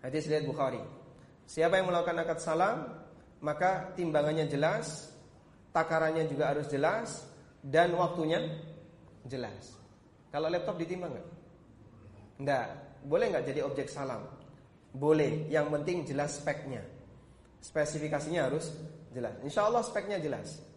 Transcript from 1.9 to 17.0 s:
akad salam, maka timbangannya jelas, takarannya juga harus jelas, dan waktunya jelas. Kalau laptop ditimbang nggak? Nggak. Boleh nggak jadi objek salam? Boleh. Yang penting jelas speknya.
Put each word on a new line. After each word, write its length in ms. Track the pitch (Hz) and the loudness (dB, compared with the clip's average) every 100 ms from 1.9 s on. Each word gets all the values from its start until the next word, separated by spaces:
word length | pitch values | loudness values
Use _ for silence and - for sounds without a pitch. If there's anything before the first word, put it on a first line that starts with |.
| 175 175 165 | 2 2 0
akad 240 | 165 156 | 0 -2
salam, 340 | - 160 190 233 139 - - - - - | 0 2 2 2 -6 -12 -16 -20 -20 -6
maka 560 | 147 147 180 185 185 - | -4 2 2 2 -4 -4
timbangannya 560 | 170 151 147 160 156 | 0 4 4 2 0
jelas, 640 | 143 156 214 240 - - - - - - - - | 2 2 2 -4 -8 -12 -18 -20 -20 -20 -20 -2
takarannya 560 | 165 160 160 160 160 151 | 0 2 2 2 2 0
juga 240 | 139 143 | 2 2
harus 160 | 143 147 | 0 0
jelas, 560 | 143 156 214 226 - - - - - | 2 2 2 -4 -10 -14 -20 -20 -16
dan 320 | 139 156 175 170 | 2 6 6 4
waktunya 480 | 175 175 156 156 165 - - - - - - - 127 | 2 2 0 0 0 -6 -12 -16 -20 -20 -20 -18 -10
jelas. 520 | 131 117 98 - - - - - - - | -6 -6 -10 -16 -20 -20 -20 -20 -20 -8
Kalau 200 | 143 160 | -2 0
laptop 280 | 175 - 175 | 0 -2 -4
ditimbang 360 | 165 180 175 | -4 -4 -6
nggak? 140 | 123 - - - - - - - - - - - - | -8 -12 -16 -20 -20 -20 -20 -20 -20 -20 -20 -20 -6
Nggak. 260 | 139 135 110 - - - 143 | 0 0 0 -8 -14 -16 0
Boleh 200 | 165 226 | 2 4
nggak 120 | 160 139 | 2 0
jadi 160 | 143 139 | -2 0
objek 220 | 135 139 | -2 -4
salam? 360 | 151 135 117 - - - - - - - | -4 -6 -6 -8 -14 -20 -20 -20 -20 -14
Boleh. 600 | 135 147 156 139 151 - | 0 6 6 6 2 2
Yang 180 | 156 147 147 | 2 2 0
penting 180 | 147 175 147 | 0 -2 0
jelas 360 | 139 143 - | 0 0 -2
speknya. 400 | - 139 135 120 90 - | -2 -4 -4 -8 -10 -16